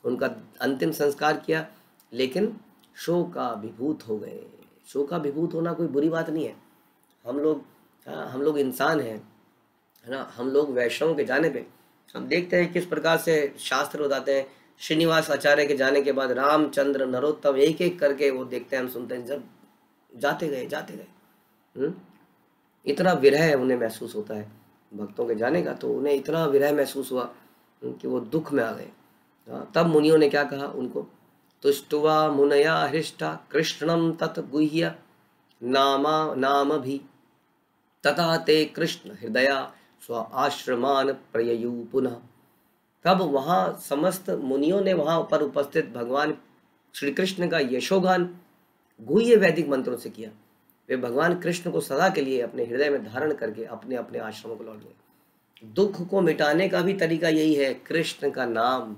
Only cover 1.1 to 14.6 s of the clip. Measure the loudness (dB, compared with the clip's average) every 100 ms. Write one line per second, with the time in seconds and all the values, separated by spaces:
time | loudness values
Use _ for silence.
1.1 | 0 0 0 -2 -2 -4 -16 _ _ _
2.1 | -4 -2 0 -2 -4 -18 _ _ -12 -2
3.1 | -2 -2 -4 -6 -8 -12 -6 -4 -4 -6
4.1 | -8 -8 -14 -18 -20 -20 _ -10 -4 -4
5.1 | -2 -4 -2 -4 -2 -4 -2 -2 0 0
6.1 | 0 -2 -4 -6 -10 _ _ _ _ _
7.1 | _ -8 -2 0 -2 -6 _ _ _ -16
8.1 | -12 -10 -2 0 2 -2 0 0 2 -2
9.1 | -8 -14 _ _ _ _ _ _ _ -12
10.1 | -10 -10 -8 0 0 2 0 -2 0 0
11.1 | 0 0 0 0 -2 -12 _ _ _ _
12.1 | -12 -2 -2 2 2 2 -2 -4 -2 2
13.1 | 2 2 2 0 -4 -4 -2 -2 -4 -2
14.1 | -2 0 0 -2 -12